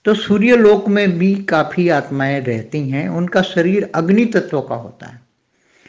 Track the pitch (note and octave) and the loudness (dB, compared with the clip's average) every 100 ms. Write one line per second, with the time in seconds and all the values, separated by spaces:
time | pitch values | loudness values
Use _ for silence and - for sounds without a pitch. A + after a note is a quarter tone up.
0 | G#3+ G#3+ - G3+ A#3 A#3+ G#3+ G#3 G3+ G3+ | -2 -2 0 2 4 6 6 4 2 0
1 | G3 E3+ F#3+ G3 G3 D#3+ C#3 - F3 D3 | 0 2 0 0 0 0 0 0 2 0
2 | C#3 C#3 C3+ C#3 C3 A2+ A2 D3+ C3+ C#3 | -2 -4 -2 -2 -2 -4 -6 -6 -4 -4
3 | F3+ E3+ F3 F#3+ F#3 F3 E3+ G3+ G3 D#3+ | -4 -4 -2 0 0 0 0 0 -2 -4
4 | E3 G#3 A#3 G3+ - D3 B2+ A#2+ F2+ - | 2 2 2 0 -2 -6 -6 -10 -10 -18
5 | - B2 _ _ _ _ _ _ | -20 -20 _ _ _ _ _ _